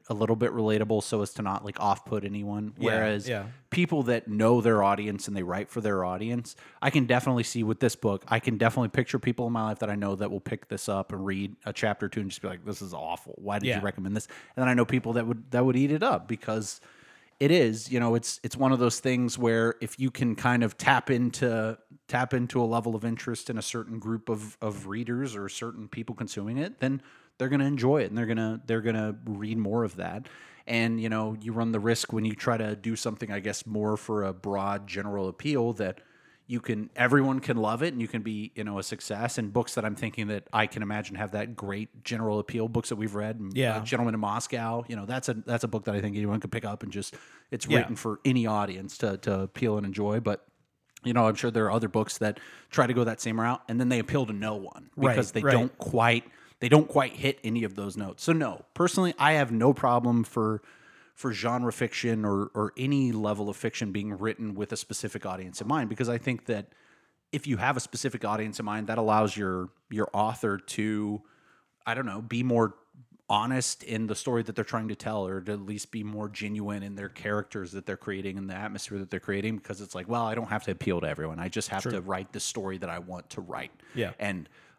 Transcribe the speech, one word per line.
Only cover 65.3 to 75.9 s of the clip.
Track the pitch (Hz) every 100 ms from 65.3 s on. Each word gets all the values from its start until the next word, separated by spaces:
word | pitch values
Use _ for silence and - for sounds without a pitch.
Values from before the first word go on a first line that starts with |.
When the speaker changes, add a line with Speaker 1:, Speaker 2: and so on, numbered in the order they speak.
| 92 92 90
Speaker 1:
in | 107
mind, | 151 117
because | 107 120
I | 120
think | 135 120 -
that | 107 101 _ _ _ _ _ _
if | 151 147
you | 113
have | 127 127
a |
specific | - 120 135 110 107
audience | 107 107 104
in | 107
mind, | 107 104
that | 113
allows | 110 107 107 101
your, | 98 90 90 - _
your | 107 107
author | 101 107 113 110 98
to, | - - 107 107 104 107 - _ _ _ _ _ -
I |
don't | 117 123
know, | 98
be | 113 120
more | 123 117 110 - _ - - _ -
honest | 104 113 131 120 -
in | - 110 110
the | 107
story | - 120
that | 113 110
they're | 107
trying | 117 110
to | 104
tell, | - 110 95
or | 95
to | 92
at | 104 98
least | 104 -